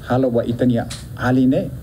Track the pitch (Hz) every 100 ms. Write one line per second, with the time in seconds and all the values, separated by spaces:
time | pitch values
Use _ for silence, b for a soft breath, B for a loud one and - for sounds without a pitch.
0 | - 127 131 117 113 117 123 117 - -
1 | - - 123 127 131 156 196 -